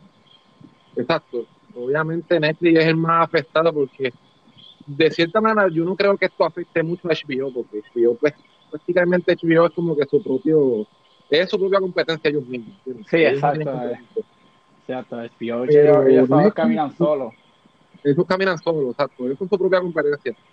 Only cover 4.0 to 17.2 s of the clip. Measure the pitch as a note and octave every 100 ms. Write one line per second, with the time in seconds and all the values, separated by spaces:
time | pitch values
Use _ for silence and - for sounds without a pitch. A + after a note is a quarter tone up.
4 | C3+ - _ _ _ _ - - - C#3+
5 | D#3+ - E3+ G#3+ A3 G#3+ F#3+ D#3+ E3+ F#3+
6 | G3+ G3+ F#3 - E3+ E3 E3+ E3+ D#3+ F3
7 | F3 D#3 C#3+ C3 C3+ B2+ A2+ G#2 - A#2+
8 | A#2 A#2+ D3 C#3+ _ _ _ D3+ - F3
9 | F3 F3+ F3 F3 E3 E3 E3+ - E3+ D3
10 | C#3+ C#3+ - C3 D3+ D#3 C#3 A2+ G#2+ _
11 | _ _ - D3 F#3 F3+ F#3+ G3 F#3+ F3
12 | D#3 D#3+ D#3 D3 B2 B2+ A2 - - A#2+
13 | G#2+ E3+ D3+ C#3 D3 D3+ D3+ B2+ B2 A#2
14 | - - - _ _ _ _ _ - B2+
15 | A#2+ A#2+ A#2 - A#2 A#2 B2+ D3 D3 C#3+
16 | C3+ C3 B2+ C#3+ G3+ - - A3+ D3 -
17 | D3+ D3